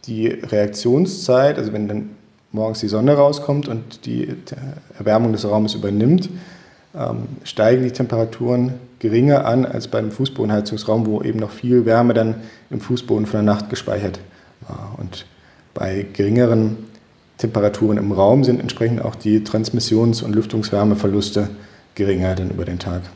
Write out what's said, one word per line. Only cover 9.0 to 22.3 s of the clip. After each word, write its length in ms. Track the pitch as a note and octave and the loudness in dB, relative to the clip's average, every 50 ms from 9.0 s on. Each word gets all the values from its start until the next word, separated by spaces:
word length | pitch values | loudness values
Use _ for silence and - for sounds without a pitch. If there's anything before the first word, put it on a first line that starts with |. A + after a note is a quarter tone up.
| - A2 G#2+ A#2+ B2+ D3 C#3+ - - | -4 0 2 4 6 6 4 4 4
an 200 | - A#2 B2+ B2+ | 2 2 2 0
als 220 | - - A#2+ A2+ | 0 -2 -6 -6
beim 220 | - - A2+ A2 G#2+ | -4 -4 -4 -4 -4
Fußbodenheizungsraum, 960 | G#2 - C3 C3+ - - A2 G#2+ G#2+ G#2 G#2 - A2 G#2+ - - A2 A#2 A2+ | -4 -4 -4 -4 -2 -4 -2 0 0 0 0 -2 -6 -6 -2 0 0 0 2
wo 160 | G#2+ G#2+ G#2+ | 0 -2 -2
eben 180 | - A#2 A2 A2 | -2 -2 -2 -4
noch 120 | A2 G#2 | -4 -6
viel 340 | - - - A#2+ B2 B2 A2+ | -8 -8 0 4 4 4 6
Wärme 300 | A2+ A2+ A#2 A#2+ A#2+ A#2 | 6 4 4 6 4 4
dann 220 | A2+ A2 A2+ A2 A2+ - - - - _ _ | 4 2 0 -2 -6 -10 -18 -20 -20 _ _
im 100 | C#3 A2+ | -10 -10
Fußboden 460 | - - B2+ A#2 - - A2+ G#2+ G#2+ | -4 -4 -4 -4 0 -2 0 0 0
von 180 | G#2 - G#2+ G#2 | -2 0 2 2
der 80 | G#2 G#2 | 2 2
Nacht 160 | G#2 - - | 0 -2 -8
gespeichert 500 | - - - - G2+ G2+ G2 F#2 F2 - - - _ _ _ _ _ _ - | -8 -8 -6 -4 -4 -4 -4 -6 -8 -8 -16 -20 _ _ _ _ _ _ -18
war. 280 | - - - - G2+ G#2 | -16 -14 -14 -12 -14 -12
Und 300 | - - F#2 - - - _ _ _ _ _ _ _ _ _ _ | -12 -12 -12 -12 -16 -20 _ _ _ _ _ _ _ _ _ _
bei 320 | - - F#2+ F#2+ G2 G2+ G2+ - | -6 -6 -4 -4 -6 -6 -8 -2
geringeren 640 | - G2+ G2+ A2 A#2+ B2 A#2 A2+ A2+ A2 G#2+ A2 - - - - - _ _ _ _ _ _ _ | -2 0 2 4 4 4 4 4 4 2 2 -2 -6 -12 -18 -20 -20 _ _ _ _ _ _ _
Temperaturen 600 | - - A2 - G#2+ G2+ G#2 G#2 - A2+ G#2+ G#2+ | -4 -4 -2 0 2 2 2 2 2 2 2 2
im 160 | G#2+ G2+ G2+ G2+ | 2 0 -2 2
Raum 300 | F#2 G2 G2+ A#2+ C#3+ C3+ | 4 6 6 6 6 6
sind 180 | A#2+ B2 A#2+ | 4 2 0
entsprechend 440 | - A#2 - - A#2 A2+ A#2 G#2+ - | -2 -6 -4 -2 0 0 0 -2 -4
auch 100 | A2 - | -6 -8
die 280 | - - G#2 G#2+ A2 G#2+ | -4 0 2 2 2 2
Transmissions- 800 | - - A2 A2 A2 - A#2 A2+ - A2 A2 A#2 A#2 A2 A2 - | 0 -2 -2 -2 -2 -2 -4 0 2 2 4 4 4 2 0 -2
und 100 | G#2+ G#2 | -2 0
Lüftungswärmeverluste 1160 | A2 A2 - - A2 G#2 - - G2+ G#2 G#2+ G#2 G#2 - G2+ G2 G#2 G2 - - G#2 G#2 G2+ - - - - - - _ _ _ | 0 0 0 -4 -4 -4 -2 0 2 2 2 2 2 0 0 0 0 -2 0 -2 -2 -2 -2 -6 -14 -18 -20 -20 -20 _ _ _
geringer 400 | - G2+ G2 F#2+ F2+ F#2 F#2 | -2 0 0 0 0 0 -2